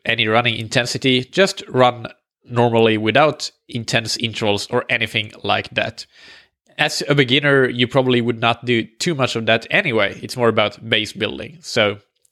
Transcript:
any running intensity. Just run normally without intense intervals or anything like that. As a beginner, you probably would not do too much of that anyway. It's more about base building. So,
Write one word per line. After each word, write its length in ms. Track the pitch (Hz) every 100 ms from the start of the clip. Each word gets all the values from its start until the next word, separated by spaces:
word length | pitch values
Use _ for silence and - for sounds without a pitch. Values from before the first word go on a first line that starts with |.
any 240 | - 113 110
running 300 | 110 120 113
intensity. 680 | 110 127 120 - 131 127
Just 400 | 127 180 190 - -
run 380 | 127 123 117 113 - _ _
normally 540 | - 120 120 113 113 107
without 520 | 110 120 151 - - _ _
intense 480 | 117 113 117 117 -
intervals 500 | 117 107 107 101 -
or 140 | 123 -
anything 420 | 120 110 113 107 -
like 260 | 104 104 -
that. 360 | 113 117 - - _ - - _ _ _ -
As 240 | 151 - -
a 80 | 143
beginner, 540 | 131 139 143 139 127
you 180 | 120 120
probably 320 | 139 127 123
would 220 | 117 113
not 240 | 117 117 120
do 180 | 117
too 320 | - - 180 143
much 220 | 123 117
of 80 | 110
that 200 | 113 -
anyway. 480 | 165 185 110 98 -
It's 140 | 117 127
more 140 | 117
about 400 | 110 104 - 113
base 240 | 110 107
building. 440 | 98 104 67 - -
So, 380 | - 117 104 104 _ _ _